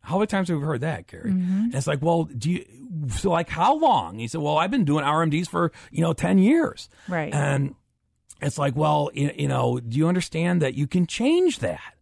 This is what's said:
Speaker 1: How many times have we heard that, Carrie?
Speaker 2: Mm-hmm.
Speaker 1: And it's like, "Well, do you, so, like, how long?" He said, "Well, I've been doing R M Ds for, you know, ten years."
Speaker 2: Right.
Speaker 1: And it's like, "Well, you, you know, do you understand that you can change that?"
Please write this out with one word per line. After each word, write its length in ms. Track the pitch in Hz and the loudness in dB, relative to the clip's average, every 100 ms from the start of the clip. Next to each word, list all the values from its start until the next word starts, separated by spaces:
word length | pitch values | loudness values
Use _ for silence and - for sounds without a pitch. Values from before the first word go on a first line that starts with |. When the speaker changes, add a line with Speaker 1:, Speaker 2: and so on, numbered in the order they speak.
Speaker 1:
How 160 | - 175 | -4 -2
many 120 | 208 | 0
times 200 | 196 180 | -2 -2
have 80 | 160 | -2
we 80 | |
heard 160 | 147 139 | -2 -4
that, 260 | 151 156 - | -4 -6 -10
Carrie? 240 | - 233 | -10 -2
Speaker 2:
Mm-hmm. 340 | 185 180 190 | -2 0 0
Speaker 1:
And 100 | 233 | 0
it's 120 | 240 135 | -2 -2
like, 140 | 147 | -2
"Well, 240 | 156 170 | 0 0
do 260 | 160 117 131 | 0 -4 -4
you, 140 | 180 - 254 262 165 143 | -4 -6 -20 -12 -8 -4
so, 200 | - 190 | -2 0
like, 200 | 165 170 | 0 -2
how 260 | - 190 311 | 0 2 4
long?" 400 | 311 180 85 104 | 4 2 0 -8
He 100 | 113 | -8
said, 120 | 160 | -4
"Well, 160 | 147 151 | 0 2
I've 140 | 180 | 2
been 160 | 262 156 | 2 2
doing 180 | 151 | 2
R 160 | 143 151 | 2 2
M 80 | 165 | 2
Ds 180 | 151 175 | 0 -2
for, 260 | 170 170 - - | 0 -2 -2 -10
you 100 | - | -2
know, 140 | 165 | 0
ten 240 | 165 170 190 | 0 2 6
years." 500 | 190 330 311 - - _ - | 6 4 2 -4 -20 _ -6
Speaker 2:
Right. 280 | 180 151 | -4 -2
Speaker 1:
And 400 | 147 143 139 139 - _ _ _ _ _ - | 0 0 0 -2 -6 _ _ _ _ _ -6
it's 160 | 147 - | -6 -2
like, 180 | 143 | -2
"Well, 360 | 127 156 151 147 | 0 2 2 0
you, 180 | 139 143 - | 0 -2 0
you 100 | 143 | -2
know, 320 | 131 123 123 | 0 0 -2
do 200 | 117 123 | -4 0
you 100 | 160 | 2
understand 540 | 180 - 160 175 180 | 2 -2 -2 0 2
that 100 | 165 | 0
you 140 | - 143 | -2 -2
can 200 | 185 175 | 0 0
change 520 | - 240 339 359 - | 0 2 4 2 0
that?" 220 | 95 87 - _ | -4 -6 -12 _